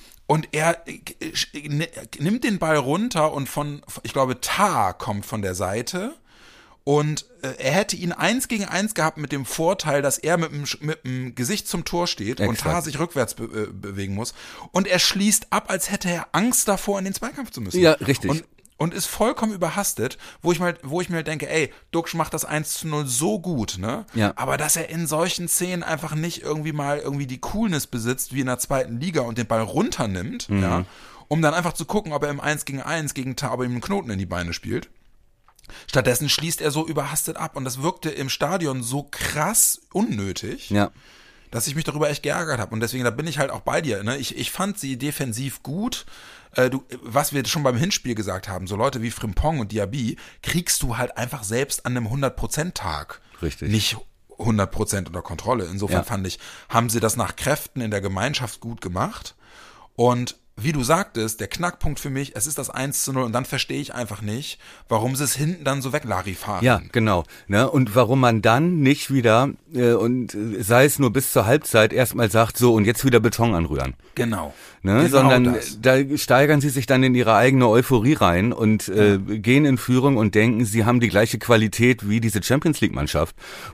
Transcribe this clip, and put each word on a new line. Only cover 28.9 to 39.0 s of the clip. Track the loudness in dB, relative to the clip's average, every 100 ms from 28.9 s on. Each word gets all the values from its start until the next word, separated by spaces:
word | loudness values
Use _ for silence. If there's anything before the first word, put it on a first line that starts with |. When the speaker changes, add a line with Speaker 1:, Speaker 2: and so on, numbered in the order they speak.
| -6
Speaker 1:
Liga | -4 -2
und | -2 -4
den | -2
Ball | -2
runternimmt, | 0 -2 -2 -2 -4 -4 -6 -8 -4
Speaker 2:
Mhm. | 0
Speaker 1:
ja, | 0 0 -4 -12 -20 -20 -4
um | 2
dann | 2
einfach | 2 -2
zu | -4 -4
gucken, | -2 -2
ob | -2
er | -2
im | -2
eins | -2 -4 -4
gegen | -8
eins | -6 -4 -4
gegen | -6 -6
Ta-, | -6 -4
ob | -2
er | -2
ihm |
einen | -4
Knoten | -2 -4 -2
in | -4
die | -4
Beine | -4 -6
spielt. | -6 -6 -6 -6 _ _ _ _ _ _ _ -20 -20 -2
Stattdessen | 0 2 0 0
schließt | 0 -2 -2
er | -2
so | 0 -2
überhastet | -4 -4 -4 -4 -6
ab | -8 -6
und |
das | -8 -4
wirkte | -4 -4 -6
im | -6 -6
Stadion | -2 -2 -2 -2 -4
so | -4 -4